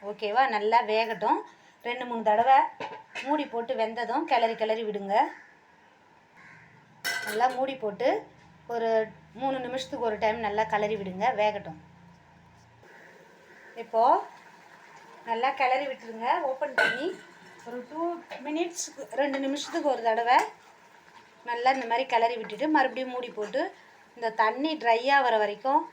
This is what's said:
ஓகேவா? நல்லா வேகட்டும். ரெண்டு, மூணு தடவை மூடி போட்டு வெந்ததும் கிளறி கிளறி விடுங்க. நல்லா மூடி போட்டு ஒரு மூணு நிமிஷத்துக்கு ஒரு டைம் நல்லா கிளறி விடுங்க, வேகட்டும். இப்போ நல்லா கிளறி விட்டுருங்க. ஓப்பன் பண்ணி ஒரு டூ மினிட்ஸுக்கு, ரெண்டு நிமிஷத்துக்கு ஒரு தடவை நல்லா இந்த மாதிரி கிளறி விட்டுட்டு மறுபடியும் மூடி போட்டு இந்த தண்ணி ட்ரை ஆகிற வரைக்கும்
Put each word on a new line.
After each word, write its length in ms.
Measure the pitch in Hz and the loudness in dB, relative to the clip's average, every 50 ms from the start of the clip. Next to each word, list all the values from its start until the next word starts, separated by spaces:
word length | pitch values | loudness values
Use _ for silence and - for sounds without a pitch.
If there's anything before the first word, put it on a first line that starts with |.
| 202 202 | -8 -10
ஓகேவா? 320 | 208 202 220 202 208 240 269 254 226 | -8 -6 -4 0 2 2 4 4 2
நல்லா 220 | 208 202 214 226 233 226 214 | 0 2 4 4 2 2 2
வேகட்டும். 480 | 214 220 226 220 220 175 208 233 285 349 427 - - _ - - _ _ - 233 | 2 0 2 0 -2 -2 2 2 2 2 0 -8 -18 _ -20 -20 _ _ -8 -8
ரெண்டு, 160 | 240 254 247 240 | -6 -6 -6 -6
மூணு 120 | 240 233 208 214 | -6 -2 2 2
தடவை 300 | 214 214 233 262 269 277 - - - - - - - - - _ - - 247 | 4 4 6 6 6 6 6 2 -4 -12 -12 -12 -12 -16 -18 _ -16 -12 -4
மூடி 220 | 269 294 302 285 226 226 | -2 -2 -2 -2 -4 -4
போட்டு 180 | 233 226 - 262 226 | -6 -4 -4 -2 -2
வெந்ததும் 480 | 220 220 233 240 233 214 233 277 330 - | -2 -2 -2 -6 -6 -2 -2 -2 0 2
கிளறி 220 | 285 240 226 226 226 226 | 2 2 2 2 0 -2
கிளறி 240 | 220 214 220 226 233 214 | 0 -2 0 -2 -2 -4
விடுங்க. 260 | 208 202 196 196 202 226 285 320 - - - - - _ _ _ _ _ _ _ _ _ _ _ _ _ _ _ _ - - - - - - - - - _ _ - - - - - - - | -6 -6 -4 0 2 2 2 2 -2 -14 -20 -20 -20 _ _ _ _ _ _ _ _ _ _ _ _ _ _ _ _ -20 -20 -20 -20 -20 -20 -20 -20 -20 _ _ -20 -10 -8 -6 -6 -6 -6
நல்லா 220 | 202 208 214 240 254 247 | -4 0 2 2 2 2
மூடி 180 | 247 262 269 269 - 226 | 0 -2 -2 -2 -4 -6
போட்டு 220 | 208 190 - 240 277 381 440 - - - - - - - - - - 240 | -6 -4 0 0 0 0 0 -4 -10 -20 -20 -20 -20 -20 -20 -12 -8 -4
ஒரு 180 | 233 226 226 226 220 220 214 175 - - - - 220 | -2 0 2 2 2 0 0 -8 -20 -20 -20 -12 -4
மூணு 140 | 262 277 269 254 247 | -2 -2 -2 -2 -4
நிமிஷத்துக்கு 420 | 247 254 262 - - 294 233 240 226 | -6 -6 -6 -6 -8 -6 -4 -2 -2
ஒரு 40 | 214 196 226 | -2 0 0
டைம் 200 | 214 220 240 226 | -2 0 0 -4
நல்லா 180 | 202 202 208 220 214 - | -2 0 -2 -2 0 0
கிளறி 200 | 208 214 202 220 208 | 0 0 0 -2 -4
விடுங்க, 260 | 196 185 185 185 208 254 240 202 | -6 -8 -6 0 0 0 2 2
வேகட்டும். 400 | 208 214 208 202 175 165 156 - - - - - - - - - _ - - - - - - - - - - - - - - - - - - - - - - - - - - - - - - 233 | 0 0 0 -2 -8 -10 -14 -16 -18 -20 -20 -20 -20 -20 -20 -20 _ -20 -20 -20 -20 -20 -20 -20 -20 -20 -20 -20 -20 -20 -20 -20 -20 -20 -20 -20 -20 -20 -20 -20 -20 -20 -20 -20 -20 -20 -16 -14
இப்போ 220 | 226 - - 226 226 262 330 392 - - - - - - - - - - - - - - - - - - - - - 226 | -12 -2 2 4 6 6 6 4 2 -6 -14 -20 -20 -20 -20 -20 -20 -20 -20 -20 -20 -20 -20 -20 -20 -20 -20 -18 -6 -4
நல்லா 200 | 226 226 247 269 262 - | -2 0 0 0 0 2
கிளறி 260 | 269 247 254 277 285 269 | 2 2 2 2 0 -4
விட்டுருங்க. 380 | 254 - 233 226 220 220 226 254 311 359 320 262 | -6 -8 -10 -14 -10 -6 0 0 0 0 0 -2
ஓப்பன் 280 | 262 - 302 285 254 - | -2 -2 -4 -2 2 2
பண்ணி 260 | - - - 254 294 370 - - - - - - - - - - - 240 | 2 2 2 -2 -4 -4 -6 -8 -16 -20 -20 -20 -20 -20 -20 -18 -16 -12
ஒரு 100 | 240 247 247 254 | -12 -12 -12 -10
டூ 140 | 294 320 339 349 349 330 - - - 240 254 | -6 -4 -4 -4 -4 -6 -12 -14 -16 -12 -8
மினிட்ஸுக்கு, 580 | 294 302 320 349 349 - - - - - - 269 - - 254 | -6 -4 -4 -4 -4 -4 -10 -12 -12 -12 -16 -14 -8 -2 -2
ரெண்டு 200 | 285 285 269 269 | -2 0 0 -2
நிமிஷத்துக்கு 460 | 277 269 277 294 - - - 339 294 294 | -2 -4 -4 -4 -6 -6 -6 -2 0 0
ஒரு 100 | 254 226 226 | 0 2 2
தடவை 320 | 233 220 226 233 233 254 320 427 427 - - - - - - - - - - - - - - - - - - - 240 | 0 0 2 2 4 4 4 4 2 -6 -16 -20 -20 -20 -20 -20 -20 -20 -20 -20 -20 -20 -20 -20 -20 -20 -16 -8 -6
நல்லா 180 | 240 233 240 254 269 | -4 2 2 2 2
இந்த 100 | 262 247 226 | 2 0 -2
மாதிரி 140 | 226 240 262 - | 0 -2 0 2
கிளறி 240 | 247 233 233 233 240 226 | 2 2 2 2 0 -2
விட்டுட்டு 280 | 220 185 208 196 262 311 311 | -8 -10 -6 -4 0 2 4
மறுபடியும் 360 | 285 262 233 226 247 262 254 247 | 4 4 4 0 -4 -6 -6 -6
மூடி 140 | 247 247 233 - | -8 -8 -8 -6
போட்டு 240 | 214 208 202 185 269 330 392 - - - - - - - - _ | -6 -6 -4 -2 -2 -2 -2 -6 -14 -20 -20 -20 -20 -20 -20 _
இந்த 120 | 240 233 226 220 - | -4 -4 -4 2 2
தண்ணி 320 | 220 220 226 254 285 320 311 - | 2 2 2 0 -2 -2 -2 0
ட்ரை 160 | 226 233 226 233 247 269 277 | 4 4 4 4 4 4 4
ஆகிற 200 | 277 262 247 226 220 | 6 6 4 4 4
வரைக்கும் 400 | 214 202 208 208 - 262 277 - - - | 2 0 -2 -2 0 0 0 0 -2 -6